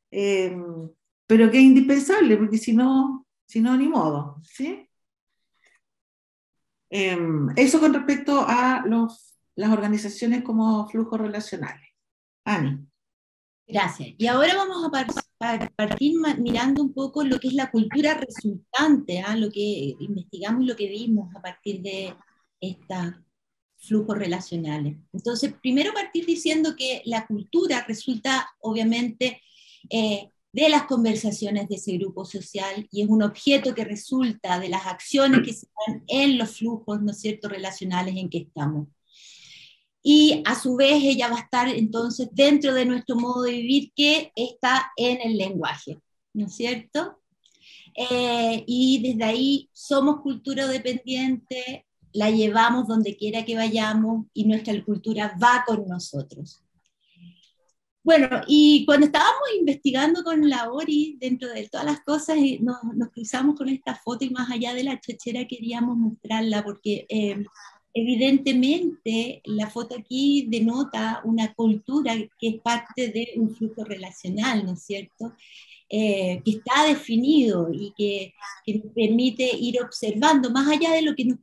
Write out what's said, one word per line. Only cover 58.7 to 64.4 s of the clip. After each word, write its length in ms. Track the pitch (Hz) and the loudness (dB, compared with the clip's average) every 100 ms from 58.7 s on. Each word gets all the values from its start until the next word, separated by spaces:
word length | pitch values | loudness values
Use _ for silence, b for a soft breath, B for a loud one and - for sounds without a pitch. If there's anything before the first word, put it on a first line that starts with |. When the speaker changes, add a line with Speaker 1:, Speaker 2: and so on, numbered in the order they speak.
| 285 220 | 8 6
Speaker 2:
cuando 220 | 285 294 | 6 6
estábamos 340 | 330 440 523 554 415 | 4 2 2 0 0
investigando 640 | 294 277 277 254 302 349 | 0 0 0 0 2 0
con 240 | 339 320 294 | 0 2 2
la 240 | 254 233 | 2 -2
Ori, 460 | 262 320 294 311 269 | -6 -2 0 -2 -4
dentro 300 | 254 247 247 | -4 -4 -6
de 180 | 226 214 | -10 -10
todas 200 | - 294 | -6 -4
las 140 | 294 | -4
cosas, 360 | - 302 311 311 | -2 -2 0 2
y 220 | 277 254 | 2 2
nos, 180 | 240 247 233 220 | -2 -4 -6 -4
nos 140 | 233 | -6
cruzamos 460 | - 220 254 277 294 | -8 -6 0 0 0
con 120 | 269 | -2
esta 280 | 269 - 254 | -4 -4 -8
foto 280 | - 233 | -8 -6
y 60 | 269 | -4
más 220 | 254 | -4